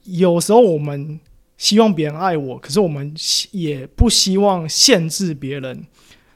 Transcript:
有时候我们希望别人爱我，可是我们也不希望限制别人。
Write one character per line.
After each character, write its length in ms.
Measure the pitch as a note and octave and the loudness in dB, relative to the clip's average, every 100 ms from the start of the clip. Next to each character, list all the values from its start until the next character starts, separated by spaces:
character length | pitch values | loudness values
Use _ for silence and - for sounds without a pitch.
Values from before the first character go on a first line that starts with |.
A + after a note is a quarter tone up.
有 360 | - F3 F3+ E3+ | -10 0 2 2
时 100 | E3+ | 4
候 80 | A3+ | 4
我 200 | A3+ D#3 | 6 2
们 420 | D3 C#3+ D3+ D3+ - _ _ _ | -4 -8 -12 -14 -18 _ _ _
希 200 | - G#3 | 2 4
望 160 | A3 | 4
别 120 | E3 D3 | 2 -4
人 120 | D3+ | -2
爱 160 | F#3 | -2
我， 240 | D#3+ C3+ B2 | -2 -4 -10
可 120 | - | -4
是 100 | E3+ | 0
我 80 | F3+ | 0
们 260 | C#3+ C#3+ D#3 - - - | -2 -8 -8 -4 -4 -4
也 360 | G3 D#3 C#3 C3+ | -6 -6 -6 -10
不 220 | - A#3+ | 2 2
希 300 | - G3 F#3+ | 4 0 2
望 280 | G3+ F3+ D#3+ | 2 0 -4
限 400 | - - G3+ D#3+ | 0 4 4 2
制 280 | - F#3 | -4 -6
别 260 | C#3+ C#3 C#3+ | -6 -8 -10
人。 240 | C3 - E3+ _ _ _ _ | -10 -14 -18 _ _ _ _